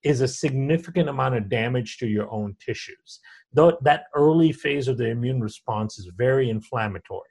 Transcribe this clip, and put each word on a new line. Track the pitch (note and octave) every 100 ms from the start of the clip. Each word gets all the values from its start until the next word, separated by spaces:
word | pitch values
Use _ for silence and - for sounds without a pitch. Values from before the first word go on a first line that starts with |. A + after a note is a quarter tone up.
is | D3 C3+
a | B2+
significant | - D3+ C3+ C3+ E3 E3+ F3 D3+
amount | C#3 C3 B2
of | G2+
damage | A#2+ A#2 B2+ A2 -
to | A#2
your | G#2 G#2
own | A2 G#2 G2+
tissues. | - A2 - - _ - _ - _
Though | C3 E3 E3+
that | C#3+ D3+ -
early | D3 D3+ D#3+ D#3+
phase | C3+ D3 C#3+ C3
of | A#2+
the | A#2
immune | A#2 B2 C3
response | G#2+ - - G#2+ G#2+ -
is | F#2 F2+
very | B2+ C3+ B2+
inflammatory. | A2 A2 B2 G#2+ F2+ - F#2 -